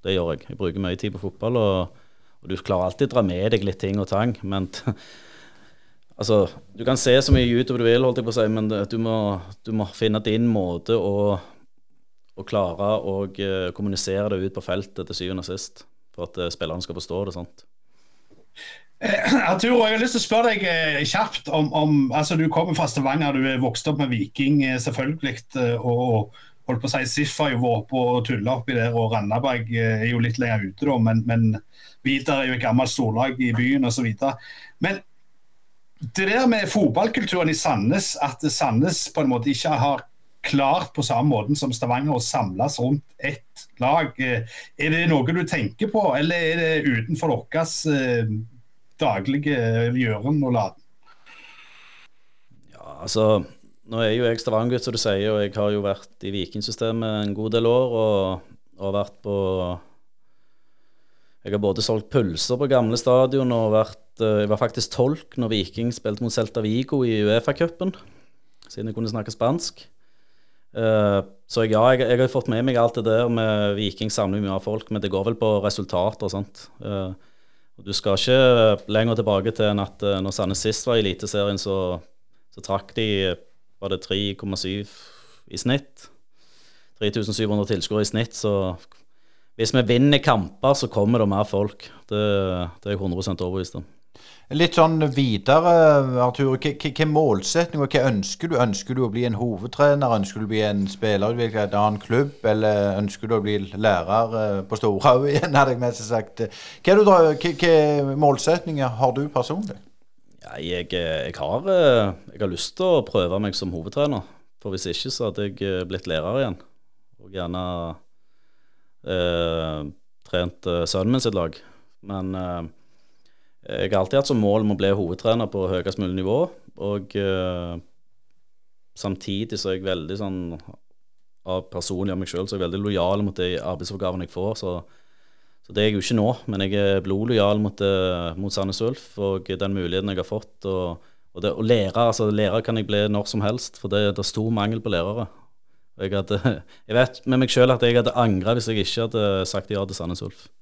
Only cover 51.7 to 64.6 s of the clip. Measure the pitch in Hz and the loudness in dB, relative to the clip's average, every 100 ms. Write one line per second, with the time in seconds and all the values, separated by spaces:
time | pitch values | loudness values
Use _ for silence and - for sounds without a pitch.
51.7 | - - - - - - - - - - | -20 -20 -20 -20 -20 -20 -20 -20 -20 -20
52.7 | - - 71 80 110 110 107 90 - - | -20 -20 -14 -6 2 4 4 0 -12 -20
53.7 | - - 113 113 110 123 113 - 110 117 | -20 -10 -2 0 2 0 0 0 0 0
54.7 | 123 127 117 113 98 104 107 101 104 104 | -2 -2 -2 0 0 0 0 -2 -2 0
55.7 | 104 101 98 - - - 98 90 107 104 | 0 -2 -4 -8 -12 -8 -6 -6 -6 -8
56.7 | 113 113 113 113 107 104 101 110 113 117 | -4 -4 -2 -2 -2 -4 -4 -2 2 4
57.7 | 123 127 117 110 104 95 92 - - - | 4 2 2 2 2 0 -2 -10 -20 -20
58.7 | - 98 101 98 - 104 101 95 92 90 | -8 -4 -2 -4 -8 -4 -2 0 -2 -4
59.7 | 87 - - - - - - - - - | -6 -12 -20 -20 -20 -20 -20 -20 -20 -20
60.7 | - - - - - - - 104 101 101 | -20 -20 -20 -20 -20 -20 -16 -4 0 0
61.7 | 98 110 110 104 143 104 80 - 123 143 | 0 0 -2 0 0 2 -2 -2 -2 2
62.7 | 131 113 120 127 127 131 135 127 117 110 | 2 2 0 4 4 4 2 0 2 2
63.7 | 107 110 - - - 113 104 104 107 | 2 2 -4 -20 -2 0 2 2 0